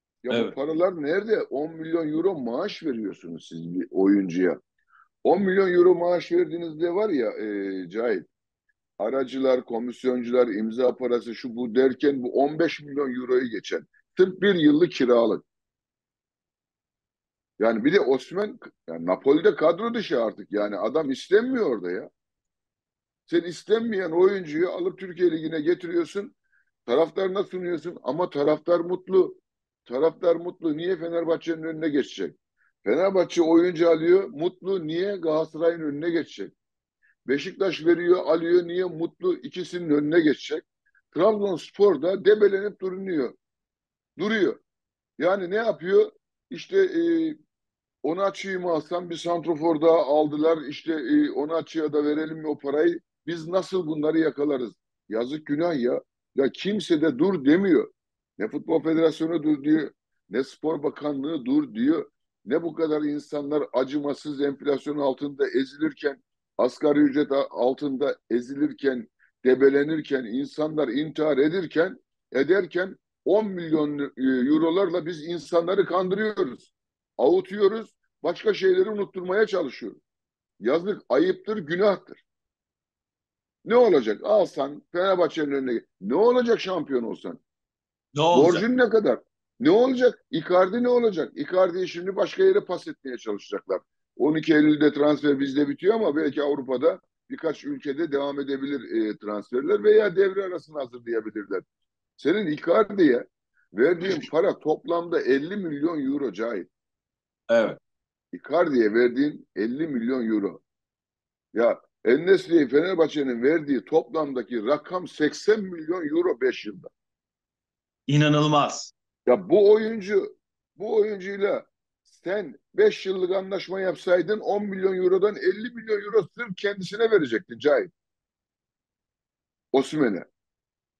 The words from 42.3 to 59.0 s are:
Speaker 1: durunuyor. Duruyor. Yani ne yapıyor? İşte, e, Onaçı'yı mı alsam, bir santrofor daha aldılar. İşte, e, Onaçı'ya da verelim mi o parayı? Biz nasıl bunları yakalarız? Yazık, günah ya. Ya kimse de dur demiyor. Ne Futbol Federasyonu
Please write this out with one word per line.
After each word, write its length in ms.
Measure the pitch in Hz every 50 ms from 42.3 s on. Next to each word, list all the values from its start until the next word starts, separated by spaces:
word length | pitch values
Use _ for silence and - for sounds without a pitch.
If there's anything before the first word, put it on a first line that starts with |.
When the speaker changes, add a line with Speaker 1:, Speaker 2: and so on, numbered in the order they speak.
| 214 214 208 196 190 196 202 208 185 -
Speaker 1:
durunuyor. 540 | 190 185 185 190 196 190 180 151 123 110 - _ _ _ _ _ _ _ _ _ _ _ _ _ _ _ _ -
Duruyor. 420 | 156 208 226 214 180 131 - - _ _ _ _ _ _ _ _ _ _ _ -
Yani 320 | 147 175 190 202 185 170
ne 60 | 190
yapıyor? 560 | 214 233 226 175 139 156 185 196 208 220 208 - _ _ _ _ _ _ -
İşte, 280 | 170 165 - - 180 196
e, 220 | 190 180 - 165 170 170 165 165 160 160 151 - _ _ _ _ _ _ _ _ _ _ _ _
Onaçı'yı 580 | - 143 165 185 196 196 190 - - 196 190 185
mı 100 | 180 180
alsam, 400 | 165 156 151 - 175 175 180 170
bir 60 | 170
santrofor 640 | 156 - 170 170 165 147 160 170 147 156 170 165 147
daha 260 | 156 165 160 165 143
aldılar. 520 | 139 147 151 156 147 147 147 151 160 165 160 139 131
İşte, 240 | 143 - - 156
e, 380 | 160 156 131 120 147 147 151 147
Onaçı'ya 600 | - 123 147 156 165 160 147 - - 165 156 151
da 120 | 147 151 147
verelim 340 | 147 151 151 156 156 160 160
mi 80 | 156
o 120 | 151 147 -
parayı? 420 | - 139 139 147 160 170 175 - _ _ _ _ -
Biz 220 | 156 170 170 156 160
nasıl 380 | 180 190 175 - 190 185 170
bunları 320 | 151 160 151 147 156 160 165
yakalarız? 540 | 160 151 123 139 147 151 143 127 123 104 - _ _ _ _ _ _ -
Yazık, 380 | 104 113 120 127 147 156 156
günah 340 | - 143 147 170 175 165 135
ya. 220 | 117 120 139 - - _ _ _ _ _ -
Ya 180 | 127 135 131
kimse 480 | - - - 185 208 208 165 - 170 151
de 180 | 156 160 131 120
dur 260 | 160 196 190 165 131
demiyor. 480 | 139 151 185 202 190 156 120 - - _ _ _ _ _ _ _ _ _ -
Ne 100 | 98 113
Futbol 340 | 131 147 - - 165 160
Federasyonu 600 | 135 160 160 160